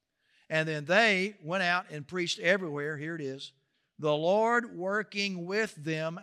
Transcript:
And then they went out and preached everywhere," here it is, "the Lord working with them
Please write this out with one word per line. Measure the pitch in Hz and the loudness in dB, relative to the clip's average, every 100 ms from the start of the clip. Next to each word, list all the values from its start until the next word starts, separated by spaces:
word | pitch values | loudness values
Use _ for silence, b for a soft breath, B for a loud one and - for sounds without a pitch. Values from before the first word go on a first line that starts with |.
| _ b b b b | _ b b b b
And | 156 160 | -2 0
then | 151 147 | -2 2
they | 196 226 185 196 202 | 4 6 4 0 -4
went | 156 190 | -6 -2
out | 175 180 185 | 2 0 -2
and | 151 135 | -10 -8
preached | 180 170 - | -4 -4 0
everywhere," | 175 196 175 143 147 151 | 2 2 2 -4 -4 -6
here | 156 165 | -8 -6
it | |
is, | 139 135 - _ _ _ _ - | -6 -8 -12 _ _ _ _ -4
"the | 151 147 | 0 2
Lord | 165 208 226 240 233 170 | 4 4 4 2 0 -4
working | 185 208 202 202 202 180 170 | -2 -2 -2 -4 -2 -4 -2
with | 208 220 - | -2 -2 -4
them | 151 156 160 175 | -4 -2 -2 -4